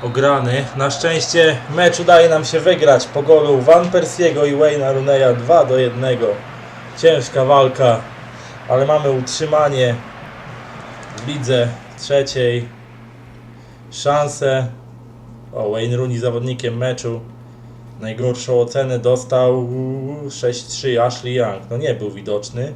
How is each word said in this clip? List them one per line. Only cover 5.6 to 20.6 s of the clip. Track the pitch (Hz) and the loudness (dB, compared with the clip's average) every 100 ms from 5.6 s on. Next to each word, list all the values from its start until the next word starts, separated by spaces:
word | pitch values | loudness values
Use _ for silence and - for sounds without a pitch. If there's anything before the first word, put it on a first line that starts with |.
| 135 | 6
do | 131 | 2
jednego. | 127 117 131 117 113 101 - - - - - - | 0 0 -2 0 -2 -4 -8 -18 -18 -18 -18 2
Ciężka | 160 151 123 139 131 | 4 4 0 -2 4
walka, | 143 131 131 127 113 - - - - - - - | 6 4 4 2 2 -4 -18 -18 -18 -18 -18 -2
ale | 127 139 | 0 2
mamy | 151 143 | 2 2
utrzymanie | 131 123 - 156 151 147 139 123 117 - - - - - - - - - - - - | -2 -4 -6 -2 0 2 2 0 -2 -8 -18 -18 -18 -18 -18 -18 -18 -18 -18 -16 -12
w | 120 | -10
lidze | 147 123 127 120 - - - | -8 0 0 0 -4 -18 -16
trzeciej. | - 143 139 131 123 120 117 - - - - - - - - - - - - | -2 0 0 0 0 0 -6 -16 -20 -20 -20 -20 -20 -20 -20 -20 -20 -20 -20
Szansę. | - 143 147 147 - 139 131 123 - - - - - - - - | -6 -2 0 -2 -2 -2 0 -2 -8 -20 -20 -20 -20 -20 -20 -14
O, | 117 107 | -6 -4
Wayne | 110 117 123 | -4 -4 -2
Rooney | 127 120 | -4 -2
zawodnikiem | 123 117 127 123 120 117 | -2 -4 -6 -4 -6 -4
meczu. | 127 123 117 117 - - - - - - - - | -4 -4 -6 -8 -12 -20 -20 -20 -20 -20 -20 -14
Najgorszą | 110 110 123 123 - 123 | -12 -4 -4 -4 -2 0
ocenę | 117 135 131 123 | 0 -2 -4 -2
dostał | 120 123 123 131 127 127 123 127 131 135 135 151 143 | 0 0 0 2 2 0 -2 -6 -6 -6 -8 -10 -12
sześć | - 123 120 | -4 -4 -4